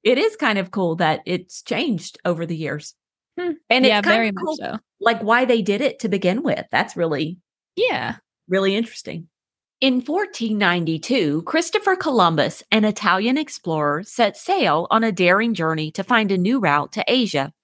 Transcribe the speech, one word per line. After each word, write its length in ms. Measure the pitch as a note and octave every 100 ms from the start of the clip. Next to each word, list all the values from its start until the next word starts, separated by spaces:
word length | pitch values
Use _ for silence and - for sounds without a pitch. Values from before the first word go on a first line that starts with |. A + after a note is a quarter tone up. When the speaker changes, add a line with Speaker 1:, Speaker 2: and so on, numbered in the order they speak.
Speaker 1:
It 140 | G#3+ B3+
is 180 | G#4+ A4
kind 240 | C4 G#3
of 120 | F#3
cool 260 | G#3 F3 E3
that 240 | D#3+ C#3+ -
it's 380 | F3+ F3+ -
changed 540 | - - D4+ G3 - - -
over 200 | E3 E3+
the 120 | D#3+
years. 360 | D3+ D3 - _ _ _ _ -
Speaker 2:
Hmm. 120 | F4+ D4+ _
Speaker 1:
And 160 | B3+ B3+
it's 40 |
Speaker 2:
Yeah, 120 | G#3
Speaker 1:
kind 140 | G3+ A3+
Speaker 2:
very 140 | A3
Speaker 1:
of 60 | F#3+
Speaker 2:
much 80 |
Speaker 1:
cool, 140 | D#4 D#4
Speaker 2:
so. 220 | - G#3+ _ _
Speaker 1:
like, 220 | A3+ A#3
why 240 | G#3 A#3+ B3+
they 160 | A#3
did 180 | G3+ G3+
it 200 | C#4 -
to 100 | G#3
begin 340 | G3 F#3 G#3+
with. 220 | E4 - -
That's 260 | B2 - -
really, 400 | E3 C#3+ D3+ F3+ _ _ _ -
Speaker 2:
Yeah. 420 | A#4+ D4 A#2 A#2 _ _ -
Speaker 1:
really 260 | F#3+ G3 G3+
interesting. 540 | A#3 - - E3 D#3+ _ _ _ _ _
In 200 | C4+ B3+
fourteen 560 | A#3+ F4 G4 - A3+ G#3
ninety-two, 840 | F#3+ F3 D#3+ D#3+ - B3+ D#3 D3+
Christopher 560 | E3+ D#4+ E4+ G4 G4 F#4
Columbus, 680 | E4 C4 F3 E3 - - -
an 140 | A3 G#3+
Italian 520 | G#3 F#3+ F#3 A3 C4+
explorer, 680 | D4+ - - D#3 D3 D3
set 340 | - - G#3 -
sail 500 | - F#4+ G#3 D3+ F3
on 120 | -
a 80 | A3+
daring 420 | F3+ F3 G3 A#3
journey 380 | F#3+ D#3+ D#3+ D#3
to 120 | D3+
find 280 | C#3+ A#3 G#3
a 60 | F#3+
new 220 | F#3 C4
route 340 | F3+ C#3+ -
to 100 | G#3+ -
Asia. 460 | B3+ G#3+ C#3+ C#3 _